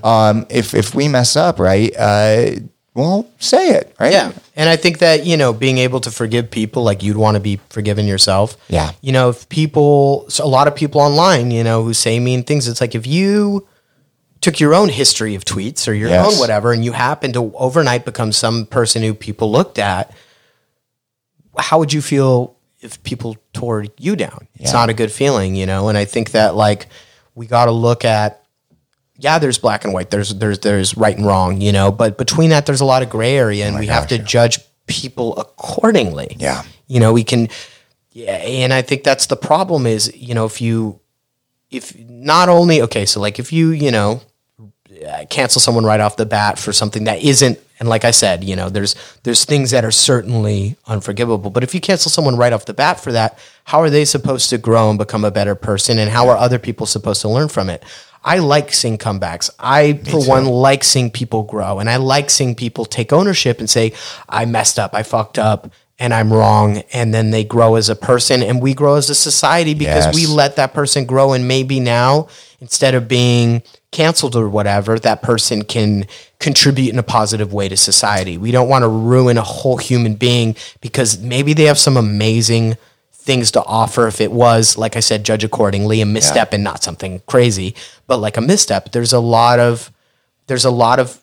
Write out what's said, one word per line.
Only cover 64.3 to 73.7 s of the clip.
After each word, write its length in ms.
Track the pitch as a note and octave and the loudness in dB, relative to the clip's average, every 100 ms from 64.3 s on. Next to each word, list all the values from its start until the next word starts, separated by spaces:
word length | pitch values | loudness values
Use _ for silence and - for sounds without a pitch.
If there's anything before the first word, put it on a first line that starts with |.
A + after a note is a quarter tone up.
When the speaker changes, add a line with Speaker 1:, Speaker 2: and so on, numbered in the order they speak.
| A2 A#2 | -4 -2
Speaker 2:
messed 320 | A2+ G#2+ - | -2 -2 -2
up, 160 | G2 | -4
I 80 | G#2 | -6
fucked 360 | A2 A#2 A2 - | -4 -4 -4 -2
up, 320 | A2 G#2 - _ _ _ | 0 -2 -6 _ _ _
and 160 | B2 | -2
I'm 180 | A2+ A2 | 0 2
wrong," 520 | A2 A2+ G#2+ G#2 G#2 - | 4 4 4 4 0 -6
and 180 | B2 A#2 | -4 -2
then 200 | A2 A2 | 0 0
they 120 | A2 | 0
grow 300 | G#2+ A#2 A2+ | -2 2 4
as 160 | A2+ G#2+ | 4 0
a 60 | G#2+ | -4
person, 460 | - B2 - B2+ | 0 0 2 0
and 200 | A2 B2 | 0 -2
we 100 | C3 | -2
grow 220 | C3+ C#3+ | 0 2
as 160 | D3 C#3 | 2 0
a 40 | |
society 600 | C#3+ D3+ - D3 E3 D#3+ | -2 0 0 2 2 0
because 400 | D3+ D3 D3+ D#3 | -2 0 2 2
we 80 | D#3 | 0
Speaker 1:
Yes. 80 | D#3+ | 0
Speaker 2:
let 260 | D3+ C#3 C#3+ | 2 2 0
that 160 | C3+ | -2
person 320 | D#3 C#3 D3 | -2 -2 -2
grow, 300 | B2 C3 C3+ | 0 2 2
and 120 | C3 B2 | 2 0
maybe 340 | C3 C3 C3+ | 0 0 -2
now, 480 | B2 A#2 B2 D3 D#3 - - _ | 0 2 4 2 0 -14 -20 _
instead 320 | B2 - C3+ | -8 0 2
of 140 | B2+ A2+ | 2 0
being 540 | B2 B2 A#2+ A#2 A#2 - | 2 4 4 2 0 -4